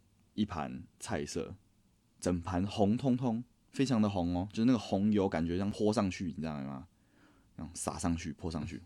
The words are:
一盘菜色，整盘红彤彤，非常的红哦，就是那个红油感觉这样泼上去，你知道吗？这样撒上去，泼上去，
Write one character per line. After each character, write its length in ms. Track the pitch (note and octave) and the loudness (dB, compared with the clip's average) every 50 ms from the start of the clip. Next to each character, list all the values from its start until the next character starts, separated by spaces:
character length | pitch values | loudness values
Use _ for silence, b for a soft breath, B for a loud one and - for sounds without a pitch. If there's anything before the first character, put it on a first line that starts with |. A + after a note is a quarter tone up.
| _ _ _ _ _ _ _ | _ _ _ _ _ _ _
一 100 | - G#2+ | -2 -2
盘 400 | G#2 - E2 C#2+ B1+ B1+ B1+ - - _ - | -2 -2 -4 -6 -6 -6 -10 -12 -16 _ -14
菜 260 | - - A2 D#2+ D2 | -8 -4 -4 -4 -4
色， 300 | D2 - - - - G3 - _ _ _ _ _ _ _ _ _ _ _ _ | -4 -4 -4 -6 -6 -8 -14 _ _ _ _ _ _ _ _ _ _ _ _
整 220 | - F2+ F2+ F2 | 0 0 0 0
盘 240 | E2+ F2+ F2+ F2 F#2+ | -2 -2 0 0 0
红 320 | G2+ - A2+ G#2 G2 A2 | 0 2 4 4 4 4
彤 180 | B2+ C#3+ C3+ B2 | 4 2 2 2
彤， 260 | B2+ C3+ B2 A2 A#2 A#2+ - _ _ _ _ | 2 0 0 -2 -2 -4 -8 _ _ _ _
非 140 | - - C#3 | -2 0 2
常 160 | B2 B2+ A2 | 4 4 4
的 80 | G#2 G#2 | 4 4
红 260 | G2 F#2+ E2+ F2 F2+ | 2 2 0 0 0
哦， 140 | F2 F#2 G#2 | 0 -2 -2
就 60 | - | 0
是 80 | A2 A2+ | 2 4
那 80 | B2+ C3 | 4 4
个 40 | |
红 340 | A2 - - - F#2+ G2+ G#2+ | 2 2 0 0 2 4 4
油 180 | G#2 G#2 F#2 G2 | 4 4 4 4
感 160 | - D#2+ E2+ | 2 0 0
觉 80 | E2+ F2 | 0 0
这 60 | F2+ | 0
样 120 | G2 G2+ | -2 -2
泼 220 | A2 - G#2+ G#2 G#2+ | 0 2 2 2 4
上 180 | G#2+ G#2 F#2+ | 4 2 0
去， 140 | F2+ - G2+ | 0 -2 -4
你 80 | F2 - | -6 -4
知 120 | D#2 D#2 | -4 -4
道 140 | D#2+ D2+ C#2+ | -4 -4 -6
吗？ 240 | C2+ C#2 C#2 C2 C2 - b b b b b b b b b b b b _ | -6 -8 -8 -10 -12 -14 b b b b b b b b b b b b _
这 80 | - D#2 | -12 -12
样 80 | D#2 E2 | -12 -10
撒 240 | - - - - | -6 -6 -6 -4
上 160 | - - F2 E2+ | -2 0 0 0
去， 160 | E2 - E2 C#2+ | -2 -2 -6 -8
泼 180 | - - E2+ | -6 -6 -6
上 140 | D#2+ D#2 D2+ | -4 -4 -6
去， 160 | - - - - | -6 -8 -10 -12